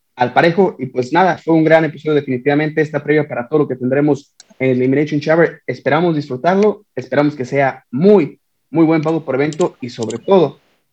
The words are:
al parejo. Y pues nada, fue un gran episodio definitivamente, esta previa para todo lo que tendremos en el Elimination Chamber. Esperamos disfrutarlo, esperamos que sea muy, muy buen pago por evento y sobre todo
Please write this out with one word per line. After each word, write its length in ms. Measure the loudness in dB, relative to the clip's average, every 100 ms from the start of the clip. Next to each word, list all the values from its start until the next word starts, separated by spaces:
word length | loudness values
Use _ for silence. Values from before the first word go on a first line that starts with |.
| _ -4
al 180 | -2
parejo. 420 | 2 2 4 0 -2
Y 80 | -8
pues 260 | -6 -2
nada, 240 | 0 0 0
fue 160 | 0
un 100 | 2
gran 220 | 4 4 2
episodio 300 | -4 -2 -2
definitivamente, 640 | -2 -4 0 0 0 -2
esta 220 | -2 -2
previa 240 | 0 0 0
para 200 | -6 -2
todo 120 | -2
lo 80 | -2
que 80 | -2
tendremos 580 | -2 0 0 0 -6 _ _ -4
en 120 | 0
el 60 | 0
Elimination 420 | 2 0 0 -2
Chamber. 400 | 0 2 2 -2 -12
Esperamos 480 | -6 -2 0 0 -2
disfrutarlo, 680 | -4 -4 0 2 2 -2 _ -12
esperamos 400 | -4 0 0 -2
que 100 | -4
sea 400 | -2 -2 -4 _
muy, 480 | 0 4 4 2 -6 _ _ _
muy 140 | 0 2
buen 160 | 2
pago 200 | 0 -4
por 120 | -4 -2
evento 420 | -2 -2 -4 -4
y 80 | -14
sobre 260 | -8 -8 -6
todo 420 | 0 2 2 -4 _ _ _